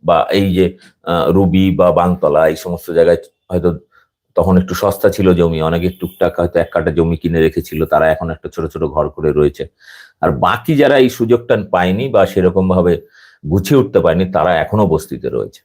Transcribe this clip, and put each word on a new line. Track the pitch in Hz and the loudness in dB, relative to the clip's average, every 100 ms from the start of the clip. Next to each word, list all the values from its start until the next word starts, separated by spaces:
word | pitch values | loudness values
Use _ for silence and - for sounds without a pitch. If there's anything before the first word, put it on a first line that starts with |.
বা | 80 82 - | 2 0 2
এই | 95 98 | 0 0
যে, | 90 90 - - _ | 0 0 -2 -20 _
আহ, | - 85 82 | -4 -2 0
রুবি | 92 95 92 95 85 | 2 2 2 2 2
বা | 90 | 2
বানতলা, | 87 87 90 78 73 80 | 2 0 0 0 2 0
এই | 80 | 0
সমস্ত | - 87 - | -8 -10 -4
জায়গায় | 82 82 85 - _ _ | 0 2 2 -4 _ _
হয়তো | 90 87 80 _ _ _ _ _ | -2 -2 -4 _ _ _ _ _
তখন | - 87 92 | -2 2 2
একটু | 92 | 0
সস্তা | 90 104 - 101 | -2 -2 0 -2
ছিল | - 95 | 2 0
জমি, | 87 85 80 | 2 0 0
অনেকে | 80 85 90 | -2 -2 -4
টুকটাক | 92 87 - 87 - | -6 -12 -4 -4 -2
হয়তো | 85 85 | -2 -2
এক | 82 | -2
কাঠা | 87 85 | -2 -2
জমি | 78 82 82 | 0 -2 -2
কিনে | 85 82 | -2 0
রেখেছিল, | 80 85 78 78 78 | 0 0 -8 -6 -2
তারা | 78 78 | 0 0
এখন | 78 85 | -2 -6
একটা | 80 76 | -10 -12
ছোট | - 80 | -10 -10
ছোট | 78 | -6
ঘর | 80 73 73 | -6 -4 -6
করে | - 78 | -4 -2
রয়েছে। | 73 73 - 69 _ - - - _ | 0 0 -2 -14 _ -20 -20 -20 _
আর | 87 | -4
বাকি | 69 90 117 - 147 | 0 -2 -2 -2 2
যারা | 139 139 | 4 4
এই | 127 | 2
সুযোগটা | - 113 117 - 110 92 | 0 0 0 0 -2 0
পায়নি | - 90 98 135 | -2 0 -2 0
বা | 104 95 | 0 2
সেরকম | - 90 92 92 | 2 0 0 0
ভাবে | 92 87 85 - _ - _ - | 2 2 0 -4 _ -20 _ -4
গুছিয়ে | 92 95 143 | -2 2 2
উঠতে | - 95 | 2 2
পারেনি, | 85 82 92 | 2 0 0
তারা | 90 78 85 | 0 0 0
এখনো | 76 107 101 | -2 0 0
বস্তিতে | 80 - 64 - | 0 -4 -10 -8
রয়েছে। | 58 50 - | -6 -8 -12